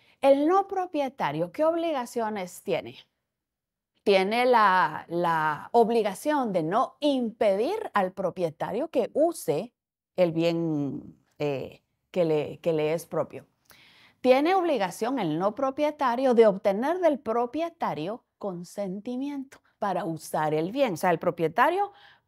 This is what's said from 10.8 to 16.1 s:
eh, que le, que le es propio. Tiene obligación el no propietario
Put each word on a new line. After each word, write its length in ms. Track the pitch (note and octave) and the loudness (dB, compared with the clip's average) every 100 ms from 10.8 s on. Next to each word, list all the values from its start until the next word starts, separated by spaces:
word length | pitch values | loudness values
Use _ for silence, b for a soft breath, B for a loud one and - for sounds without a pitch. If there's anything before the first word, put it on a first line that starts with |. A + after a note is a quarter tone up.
| C#3+ C#3+ - - _ - | -4 -6 -12 -20 _ -6
eh, 440 | D3 C3+ - - _ _ _ | -4 -4 -8 -16 _ _ _
que 140 | F#3 | -2
le, 340 | E3+ D3+ C3+ D3 | 2 0 -2 -4
que 140 | F3 | -2
le 200 | D#3+ D3+ | 0 0
es 140 | E3 - | -2 -4
propio. 400 | D#3+ C3 C3+ - _ _ b b b b b | -4 -4 -8 -20 _ _ b b b b b
Tiene 340 | B3+ B3+ D4+ | 4 4 4
obligación 640 | F#4+ E4+ C4 F#3+ - A3+ C4+ | 2 2 0 -2 -2 -4 -2
el 200 | F3+ D#3 | -2 0
no 160 | G3 | -2
propietario 800 | A3 C4+ C4+ D4 D4+ C4 | -2 -4 -2 -2 0 -2